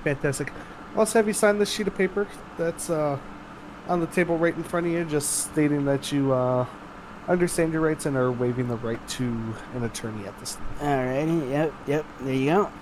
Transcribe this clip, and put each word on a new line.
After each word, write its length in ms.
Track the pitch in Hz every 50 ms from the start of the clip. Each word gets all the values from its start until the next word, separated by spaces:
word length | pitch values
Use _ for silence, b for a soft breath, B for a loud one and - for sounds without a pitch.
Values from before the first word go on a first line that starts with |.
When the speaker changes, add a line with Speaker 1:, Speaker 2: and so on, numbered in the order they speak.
| -
Speaker 1:
Fantastic. 480 | 156 143 135 - 147 135 - 147 131 - B B B B B - - -
I'll 80 | 208
just 120 | 220 208 -
have 140 | 226 214 208
you 40 |
sign 260 | 202 - - 208 208 208
this 120 | 208 202
sheet 160 | - - 214
of 100 | 196 -
paper 300 | - 190 185 - 202 202 202 - - - - - -
that's, 320 | 165 165 165 - - -
uh, 280 | 170 151 151 147 139 131 - - - - - - - - - - - - - -
on 120 | 180 175
the 60 | 165 160
table 280 | - 185 175 165 170
right 180 | 160 170 170 165
in 100 | 160 160
front 220 | - - 175 170
of 60 | 175
you, 120 | 165 170 175
just 460 | 160 151 147 143 - - - - -
stating 320 | - 156 151 147 147 143 143
that 260 | 139 139 135 - -
you, 220 | 143 143 139 135
uh, 340 | 131 127 127 127 127 127 123 - - - - - - - - - - - - -
understand 440 | 180 180 175 175 - - 165 160
your 100 | 160 160
rights 220 | 160 156 156 151 -
and 120 | 156 139
are 160 | 131 127 127
waiving 340 | 123 120 127 123 120 127 123
the 100 | 120 120
right 300 | 110 117 113 117 - - -
to 160 | - - 127 120 117 113 113 113 110 107 - - -
an 100 | 127 120
attorney 420 | 113 - - - 113 110 107 98
at 120 | 98 - -
this 160 | - - -
time. 80 | - - - - -
Speaker 2:
Alrighty, 680 | 143 147 143 131 127 127 131 135 156 160 165 165 143 123
yep, 220 | 139 147 160 151 - - -
yep, 180 | - 143 156 151 - - -
there 140 | 127 135 131
you 160 | 131 131 143
go. 200 | 165 202 196 - - -